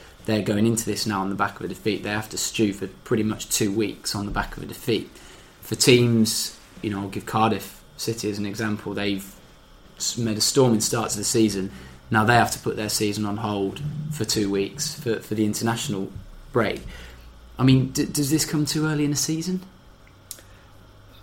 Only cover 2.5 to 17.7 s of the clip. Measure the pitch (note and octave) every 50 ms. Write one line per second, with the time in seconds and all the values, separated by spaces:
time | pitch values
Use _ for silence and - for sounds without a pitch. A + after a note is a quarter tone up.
2.5 | - - A2 G2+ F#2+ - G2+ F#2+ - - - - A#2+ A2 G#2+ G#2+ G#2+ - - -
3.5 | - - A2 G2+ G2 A2+ G#2 - - - - - - G#2 G2+ G2+ G2+ G#2 - -
4.5 | - - - - - - - A#2+ A2 - - - - - - - - - - -
5.5 | - - - - G#2+ - - C#3 B2 A#2+ A#2+ A#2+ A#2 A2+ A2 G#2+ - - - -
6.5 | - - - - - - - G#2 G2+ G2 G2+ F#2+ F#2+ G2+ - - - A2 A2 A2
7.5 | G#2 F#2+ - - - - - - - - - - A2 - - G#2 G2+ G#2 G#2 G2+
8.5 | F#2+ A2+ A2+ G#2+ G#2 G2+ - G#2 G#2 G#2 G2+ G2+ G2 F#2+ G2 - - - - -
9.5 | - - - - - - - - - - - - - B2 A2+ A2+ G#2+ G#2+ G#2 -
10.5 | - C#3 C3 B2 A2+ G#2+ A2 - B2+ A#2 G#2+ - - G#2 G2+ - - A2+ A2 G#2
11.5 | G2 F#2+ F#2 G2 - - - - - - - - A#2+ A2 G#2+ A2+ A#2+ A#2 G#2+ -
12.5 | - - - A2 G#2 A2 G#2+ G#2 - - A2 G#2 G2+ G#2+ G#2+ G2+ G2+ G#2+ A#2 G#2
13.5 | G#2 G2 G2 F#2+ G2 - - - - - - - - - A2 - - A2 G2+ G2
14.5 | G2+ G2 G2 G2 - - - - - - - A#2+ A2 - - - G#2+ A2 G#2+ G#2
15.5 | G#2+ - A2+ A#2 A#2 A#2 - - G#2 F#2+ G2 - - - - - - - - -
16.5 | - A#2+ G#2+ F#2+ - - - - - - - - - - - - - - - -
17.5 | - - B2 C3+